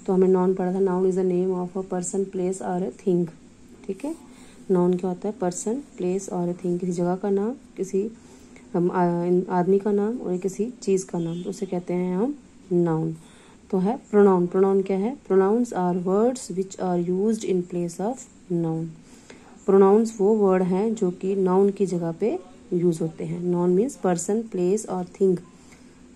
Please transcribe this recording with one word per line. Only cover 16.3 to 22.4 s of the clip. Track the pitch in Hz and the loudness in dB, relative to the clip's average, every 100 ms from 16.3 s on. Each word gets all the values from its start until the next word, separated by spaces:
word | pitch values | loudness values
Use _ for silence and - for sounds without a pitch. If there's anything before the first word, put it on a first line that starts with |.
| 254 - 180 | 0 -6 -6
which | 190 - | -6 -4
are | 185 175 175 | -2 0 0
used | 185 208 220 214 | 0 0 0 -2
in | 185 | -2
place | 175 175 175 170 | -2 -4 -6 -4
of | 190 262 - - - | -6 -6 -12 -18 -6
noun। | 170 165 160 165 - - - - - - - - | -2 -2 -4 -6 -12 -20 -20 -20 -20 -20 -8 4
Pronouns | 196 196 208 226 226 | 6 8 6 2 2
वो | 196 220 | 2 4
word | 196 185 | 4 4
हैं | 185 185 226 220 | 2 0 0 0
जो | 185 | -2
कि | 180 190 196 | -2 -2 0
noun | 185 185 202 | 2 4 4
की | 196 196 | 2 0
जगह | 170 170 | 0 -4
पे | 165 208 349 | -2 -2 -2